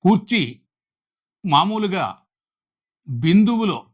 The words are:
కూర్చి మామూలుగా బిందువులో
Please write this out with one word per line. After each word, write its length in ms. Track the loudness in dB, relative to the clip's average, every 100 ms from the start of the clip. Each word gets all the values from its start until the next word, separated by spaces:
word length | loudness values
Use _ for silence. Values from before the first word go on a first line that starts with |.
కూర్చి 580 | 2 2 0 -4 -4 -10 _ _ _ _ _ _ _ _ 0
మామూలుగా 760 | 0 0 -2 -4 -4 -6 -10 _ _ _ _ _ _ _ _ -12
బిందువులో 760 | -4 2 4 4 0 -2 -6 -10